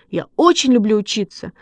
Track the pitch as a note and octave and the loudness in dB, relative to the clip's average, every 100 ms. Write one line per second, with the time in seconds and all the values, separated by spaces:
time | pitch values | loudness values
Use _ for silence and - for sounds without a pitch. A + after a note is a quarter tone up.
0 | - E3+ - - E4+ - C4+ A#3+ G#3 G#3+ | -10 -10 -8 2 2 2 2 2 2 -2
1 | G3+ A3 F#3+ - F3+ - | -2 -6 -8 -10 -18 -18